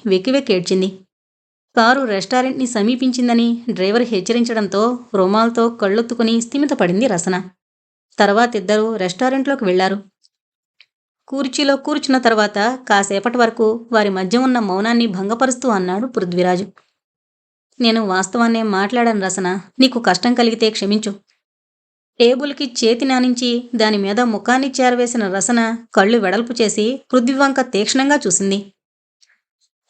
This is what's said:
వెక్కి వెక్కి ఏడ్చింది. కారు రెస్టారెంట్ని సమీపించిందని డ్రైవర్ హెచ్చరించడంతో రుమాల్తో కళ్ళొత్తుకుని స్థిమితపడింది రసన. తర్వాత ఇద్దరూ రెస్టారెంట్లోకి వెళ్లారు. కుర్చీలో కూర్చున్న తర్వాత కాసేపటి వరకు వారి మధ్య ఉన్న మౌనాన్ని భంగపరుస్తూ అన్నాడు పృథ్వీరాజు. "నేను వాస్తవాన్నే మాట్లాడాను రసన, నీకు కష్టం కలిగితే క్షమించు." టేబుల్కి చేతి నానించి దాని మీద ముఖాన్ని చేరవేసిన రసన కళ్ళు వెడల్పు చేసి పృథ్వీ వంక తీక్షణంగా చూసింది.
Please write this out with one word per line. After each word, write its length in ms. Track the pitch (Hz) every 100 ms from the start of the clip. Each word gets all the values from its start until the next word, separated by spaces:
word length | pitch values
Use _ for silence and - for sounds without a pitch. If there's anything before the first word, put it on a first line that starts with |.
| 208
వెక్కి 240 | 185 220
వెక్కి 220 | 277 269
ఏడ్చింది. 460 | 185 175 185 185 190 _ _ _ _ _ _ _ 240
కారు 280 | 226 269
రెస్టారెంట్ని 640 | 247 196 - 254 262 262 247
సమీపించిందని 960 | 214 214 254 262 247 240 233 233 233 240
డ్రైవర్ 340 | 185 190 233
హెచ్చరించడంతో 960 | 240 202 180 240 233 226 196 196 233 247 -
రుమాల్తో 540 | 196 185 214 233 233 233
కళ్ళొత్తుకుని 720 | 233 196 214 233 233 226 233
స్థిమితపడింది 640 | 233 285 294 277 180 185 233
రసన. 360 | 175 185 180 185 - _ _ _ _ _ -
తర్వాత 380 | 202 208 240 214
ఇద్దరూ 400 | 185 214 220 214
రెస్టారెంట్లోకి 680 | 185 180 254 269 269 180
వెళ్లారు. 380 | 190 180 190 202 - _ _ _ _ _ _ _ _ _ _ _ -
కుర్చీలో 480 | 269 262 302 277 277
కూర్చున్న 420 | 294 302 302 262
తర్వాత 400 | 240 214 208 208 226 262 -
కాసేపటి 500 | 202 196 196 233 240
వరకు 480 | 226 233 214 233 226
వారి 160 | 226 208
మధ్య 300 | 185 185 240
ఉన్న 200 | 262 247
మౌనాన్ని 480 | 202 185 220 233 226
భంగపరుస్తూ 640 | 185 196 233 262 240 262
అన్నాడు 380 | 196 180 190 262
పృథ్వీరాజు. 600 | 220 180 175 180 180 202 - _ _ _ _ _ _ _ _ _ -
"నేను 260 | 233 226 208
వాస్తవాన్నే 560 | 185 185 240 233 226
మాట్లాడాను 580 | 220 190 202 247 233 208
రసన, 400 | 190 185 180 185 - -
నీకు 220 | 262 240
కష్టం 340 | 220 180 247
కలిగితే 360 | 247 233 226 220
క్షమించు." 440 | 220 202 214 214 196 _ _ _ _ _ _ _ _ _ -
టేబుల్కి 560 | 233 254 285 277 269 -
చేతి 200 | 226 233
నానించి 640 | 269 254 254 240 247 240 247
దాని 240 | 233 214 208
మీద 220 | 196 214
ముఖాన్ని 520 | 247 202 - 262 269 269
చేరవేసిన 480 | 254 247 233 233 196
రసన 480 | 190 190 240 226 226 -
కళ్ళు 240 | 214 196 233
వెడల్పు 440 | 190 190 233 233
చేసి 380 | 214 214 214 269 -
పృథ్వీ 220 | 254 240
వంక 260 | 269 277 269
తీక్షణంగా 560 | 254 196 214 262 277 294
చూసింది. 560 | 208 - 196 196 202 _ _ _ _ _ _ _ _ _ _ _